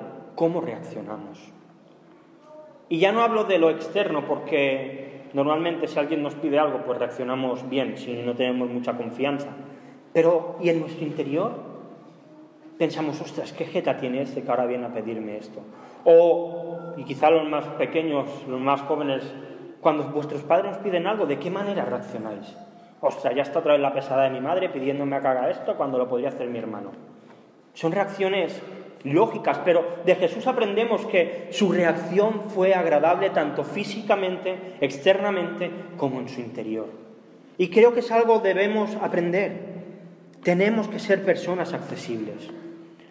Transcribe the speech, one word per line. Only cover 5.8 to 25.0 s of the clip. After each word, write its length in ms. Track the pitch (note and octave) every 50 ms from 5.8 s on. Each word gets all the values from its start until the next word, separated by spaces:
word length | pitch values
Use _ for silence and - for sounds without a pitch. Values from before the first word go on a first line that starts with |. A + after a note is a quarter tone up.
| D#3 -
si 100 | - D#3
alguien 240 | C#3+ D3 D#3+ D3+ C#3+
nos 120 | C#3 -
pide 260 | - E3 D3+ C#3 D3
algo, 220 | D#3 D3 C3 B2 A#2+
pues 120 | B2+ B2 A#2+
reaccionamos 720 | A#2+ A#2 - - B2+ B2 B2+ C3 C3 B2+ A#2+ B2 - B2+
bien, 280 | C3 C#3 B2+ A2+ G#2+
si 260 | - - B2 A#2+ A#2 A#2+
no 120 | A#2+ A#2+
tenemos 340 | B2 B2+ B2+ B2 B2+ B2 A#2+
mucha 240 | A#2+ B2 A#2+ B2+ B2
confianza. 520 | A#2+ A#2 A2+ - B2 C3 C#3+ C#3+ C3+ - - - - - - - - - - - - - - -
Pero, 440 | E3 D#3+ E3 F3 D#3+ E3 - - -
¿y 80 | F#3 E3+
en 120 | E3 E3
nuestro 240 | D#3 D#3 - - D#3+
interior? 500 | D3+ D3 D#3+ C#3+ C#3 C#3+ E3 G3 A#3+ - - - - - - - - - - - - - - - - - - - - - - - - - -
Pensamos, 420 | E3+ D#3 D#3 D#3+ D#3 D3 C#3 -
"Ostras, 320 | F3 - - - - - -
qué 120 | - E3
jeta 320 | - - F#3 - D#3 B2+
tiene 260 | - C3+ B2 B2 C3+ C#3
este 200 | B2+ - B2+ A#2+
que 80 | C3
ahora 160 | A#2+ B2 B2
viene 200 | A#2+ B2 B2 A#2+
a 60 | A#2 A#2
pedirme 460 | A2+ G#2+ A2+ A2+ A2 G#2+ G#2 G#2 A2
esto". 220 | - - - - - - - - - - - - -
O, 760 | E3+ E3 E3 E3+ E3+ E3+ E3+ E3+ E3+ E3+ E3+ E3+ E3+ E3+ E3+ E3+ E3+ E3+
y 80 | - B2+
quizá 260 | C3+ C3+ - D3+ D#3
los 180 | E3 D#3+ D#3 D3+
más 180 | D3+ D3 D3+
pequeños, 600 | - - - C#3 A#2+ - E3 D#3+ D#3+ D3 C#3 C3+ - - - -
los 140 | C3+ B2+ B2+
más 220 | C3 C3+ C#3+ - -
jóvenes, 520 | - D#3 D3 D3 C#3+ C3+ C3 - - - - - - - - - - - -
cuando 240 | - E3 D3+ D3+ C3+
vuestros 380 | C3+ D3 D3+ C#3+ - D3 C#3+ D3
padres 340 | E3 E3+ F3+ G3 G3+ F#3+
os 60 | F#3+ G3+
piden 240 | G3+ F3+ E3+ E3+
algo, 200 | F#3+ A3 G#3 F#3+
¿de 120 | D3 F3+ -
qué 120 | - -
manera 340 | F#3 G3 G3+ G3+ G3 F3+ A#2+
reaccionáis? 720 | A#2+ B2 A2+ - - - A2+ A2 A2 G#2 G2 G2 - - - - - - - - - - -
"Ostras, 340 | - C3+ - - - C3 B2
ya 80 | C#3 C3+
está 180 | - - E3+
otra 140 | D#3+ D3+ D3
vez 80 | C#3+ C#3
la 100 | C3+ C3+
pesada 320 | C3+ - - C3 C3+ C3+
de 60 | C3
mi 100 | C3 B2
madre 300 | B2+ D3 F3 F#3 F#3 F3
pidiéndome 500 | - C#3 C3 C#3 C#3 C#3+